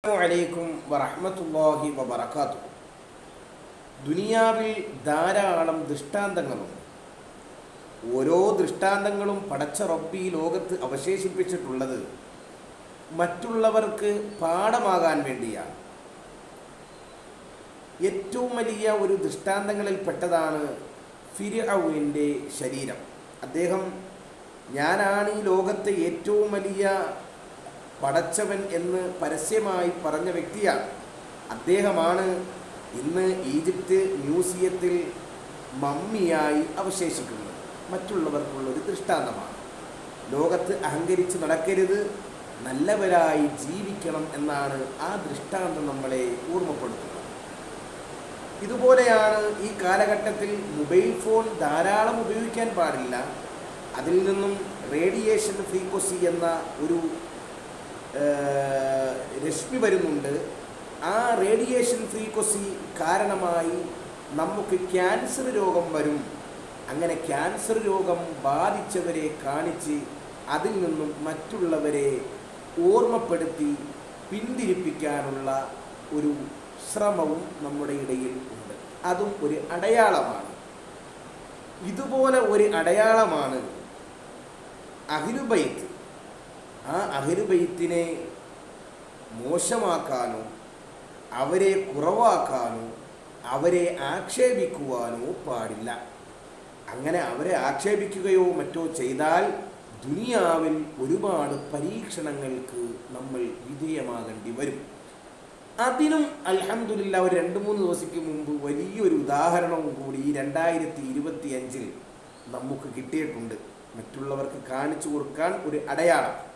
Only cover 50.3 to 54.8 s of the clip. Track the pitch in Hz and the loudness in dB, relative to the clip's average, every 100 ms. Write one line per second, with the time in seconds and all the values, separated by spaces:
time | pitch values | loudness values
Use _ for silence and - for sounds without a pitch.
50.3 | 196 208 208 - 147 147 180 180 - 220 | 0 -2 -2 -4 -4 6 6 6 2 4
51.3 | 220 220 - 147 151 180 208 220 233 220 | 4 4 0 2 4 4 4 4 2 0
52.3 | 220 226 233 220 185 160 131 123 123 135 | 0 -2 0 0 2 2 2 -2 -2 -4
53.3 | - - - - - - - 135 180 190 | -8 -10 -10 -12 -12 -10 -4 2 4 4
54.3 | 196 202 196 - - | 2 0 -2 -6 -8